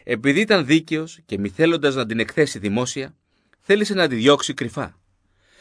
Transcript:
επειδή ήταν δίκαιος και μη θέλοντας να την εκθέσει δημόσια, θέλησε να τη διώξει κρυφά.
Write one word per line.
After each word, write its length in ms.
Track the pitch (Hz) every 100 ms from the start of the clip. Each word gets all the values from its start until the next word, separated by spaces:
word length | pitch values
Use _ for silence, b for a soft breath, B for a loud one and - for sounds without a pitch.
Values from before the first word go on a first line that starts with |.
επειδή 380 | - 120 139 151
ήταν 260 | 220 196 131
δίκαιος 520 | 160 160 156 160 - -
και 120 | 101
μη 100 | 101
θέλοντας 460 | 92 165 165 143
να 120 | 135 110
την 120 | 113
εκθέσει 400 | 107 - 143 101
δημόσια, 580 | 101 110 127 139 135 _ _ _ _ _
θέλησε 340 | - 208 208
να 140 | 190 160
τη 60 |
διώξει 400 | 117 127 143 -
κρυφά. 460 | 131 120 143 104 _ _ _ _ b b b